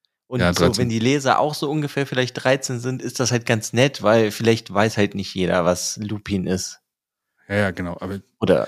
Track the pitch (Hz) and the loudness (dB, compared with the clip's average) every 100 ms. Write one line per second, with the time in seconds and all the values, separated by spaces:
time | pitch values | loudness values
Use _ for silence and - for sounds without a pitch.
0 | _ _ - 123 87 85 85 107 123 113 | _ _ -8 0 2 4 2 2 0 0
1 | 117 143 131 - 147 147 147 156 147 - | 0 2 2 2 0 -2 -4 -2 -2 -4
2 | 139 127 123 - 131 135 - 123 127 127 | -2 -2 -2 0 0 0 0 -6 -6 -6
3 | 123 - 123 123 120 113 - 113 139 - | -8 -2 0 0 0 -2 0 2 2 2
4 | 101 113 107 - 113 113 - 95 110 110 | 4 4 4 2 2 2 0 0 2 2
5 | 101 101 95 95 87 90 85 90 - - | 0 0 -6 -2 0 2 2 0 -2 -8
6 | 107 104 - 98 85 95 - - _ _ | -8 -8 -4 -4 -2 -4 -6 -14 _ _
7 | _ _ _ _ - 101 98 90 87 87 | _ _ _ _ -6 -2 -2 -4 -8 -8
8 | 95 98 _ - 95 78 | -8 -10 _ -6 2 2